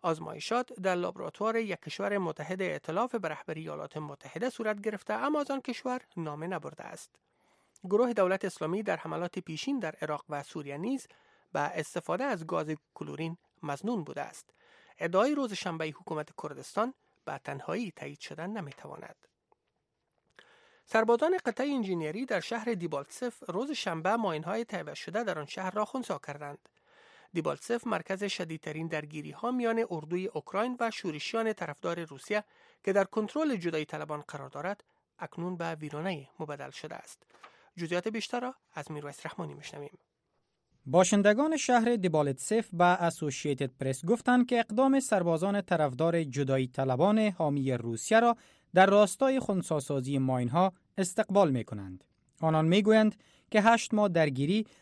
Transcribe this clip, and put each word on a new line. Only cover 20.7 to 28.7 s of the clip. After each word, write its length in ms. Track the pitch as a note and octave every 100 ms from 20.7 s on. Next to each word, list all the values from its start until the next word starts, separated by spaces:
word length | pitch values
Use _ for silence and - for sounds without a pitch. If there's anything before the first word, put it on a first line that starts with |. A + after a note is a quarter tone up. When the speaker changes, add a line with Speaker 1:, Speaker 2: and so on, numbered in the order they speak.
| _
Speaker 1:
سربازان 540 | _ A3 A3 A#3 D#4 F#4 C4
قطعه 280 | - C#4
انجینری 520 | C#4 G3+ F3 D3+ F3+ B3+
در 140 | G#3
شهر 340 | D#3+ A#3 A3
دیبالتسف 680 | A3 E3+ C#3+ C#3+ - B3 - -
روز 220 | F3+ C4+
شنبه 460 | D4+ - E3 E3 A#3
ماین‌های 480 | G#3+ D#3 D#3+ G#3+
تهیه 300 | A#3 G3 D3+
شده 300 | D3 - F#3
در 140 | A3+ E3
آن 80 | -
شهر 240 | - F#3
را 140 | G3
خنثی 300 | G#3+ C4 A#3+ F#3 -
کردند. 420 | C#3+ D3 C#3+ _ _ _ _ - - _
دیبالتسف 540 | E3+ D#3+ D3 - A#3 A#3+
مرکز 380 | F#3+ D#3+ F#3+
شدیدترین 640 | G3+ - E3+ D#3+ -